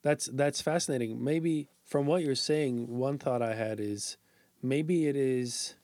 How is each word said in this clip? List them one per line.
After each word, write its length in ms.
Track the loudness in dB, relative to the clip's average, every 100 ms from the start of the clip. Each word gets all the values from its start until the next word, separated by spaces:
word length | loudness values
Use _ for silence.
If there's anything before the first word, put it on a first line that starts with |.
that's, 260 | 0 0 -2
that's 340 | 0 0 0
fascinating. 600 | 0 0 0 -2 -2 -2
Maybe 460 | 0 2 2 0 -4 _
from 220 | -2 0 2
what 180 | 2
you're 120 | 2 0
saying, 520 | 2 2 2 -2 -4
one 300 | -2 -2 -2
thought 240 | 0 0
I 140 | 0 -2
had 260 | -2 -2
is 340 | -4 -4 -8 -12 _ _ _ _
maybe 460 | -2 0 2 2 2
it 100 | 2
is, 580 | 2 2 0 -4 -8 -12